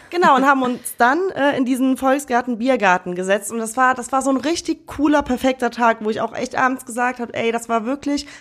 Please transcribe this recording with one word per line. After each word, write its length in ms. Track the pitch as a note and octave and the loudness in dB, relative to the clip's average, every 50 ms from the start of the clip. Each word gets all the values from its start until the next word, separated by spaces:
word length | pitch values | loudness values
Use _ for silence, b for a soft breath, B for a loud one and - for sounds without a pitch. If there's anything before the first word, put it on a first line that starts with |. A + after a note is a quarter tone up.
| - - | -14 -8
Genau, 260 | E4 F4 F4+ D#4+ C#4 | -2 2 4 4 6
und 100 | B3+ C4+ | 6 4
haben 160 | C#4 C#4 C4+ C4 | 4 2 2 2
uns 340 | B3 B3 - - - - | -2 -2 -4 -8 -6 0
dann, 340 | - A#3 B3 C#4 E4+ F#4+ F#4+ - | 2 2 4 4 2 0 -2 -2
äh, 220 | - C4+ C#4+ - | 0 0 0 2
in 80 | - C4+ | 0 0
diesen 320 | A#3 C4+ A#3+ C4 C4 C4 | 0 0 0 2 0 0
Volksgarten-Biergarten 1160 | B3 C4+ C4+ C4 C#4+ C#4+ - B3 A#3+ B3 B3+ A#3+ G3+ A#3 C4 B3+ G#3+ G3+ F#3+ F3+ F3+ - F3+ F3+ | 2 2 0 0 0 0 0 -2 -2 0 -2 -4 -2 0 0 2 2 4 4 2 2 0 -4 -6
gesetzt 360 | F3+ F#3 F#3+ G3 G#3+ G#3+ - | -4 -2 0 0 0 -2 -4
und 80 | A3 A#3 | -8 -6
das 180 | A3 A3 A3 | -6 -4 -2
war, 180 | C4 B3+ B3+ B3+ | 2 2 2 2
das 180 | B3 A#3 - - | 0 -4 -4 -2
war 100 | C4 B3 | -2 0
so 80 | C#4 | 2
ein 60 | C4+ | 0
richtig 500 | B3+ - D4 E4+ E4+ - - D#4+ - - | 0 0 -2 -2 -2 -2 -6 -6 -6 -8
cooler, 360 | - - - C#4 D#4 D4+ D4 C#4+ | -12 -6 0 2 2 4 2 2
perfekter 480 | - B3 A#3 - C4 C4 - A#3+ A#3+ | 0 -2 0 0 0 0 0 -2 -4
Tag, 280 | - A#3 A#3+ A3+ A3 A3+ A3 | -2 0 2 2 2 2 0
wo 60 | G#3+ | -4
ich 100 | A3 - | -2 -2
auch 140 | - A3 - | -4 -4 -4
echt 220 | - A3 G#3+ - | -6 -8 -4 -2
abends 300 | - C4 B3+ C4+ C4 - | 0 0 0 0 -2 -8
gesagt 320 | - A3 B3 B3 B3 B3 B3 | -10 -6 -4 -2 -4 -4 -6
hab, 160 | A#3+ A3+ - | -8 -8 -6
ey, 140 | - A3+ A3+ | -4 -2 -2
das 180 | A3+ A#3 A#3 - | -2 -4 -4 -2
war 160 | A#3 A3+ G#3 | -2 -2 -2
wirklich, 420 | A#3+ B3+ C#4+ - C#4+ C#4+ C#4+ - B B B | -2 -6 -4 -4 -4 -4 -4 -4 B B B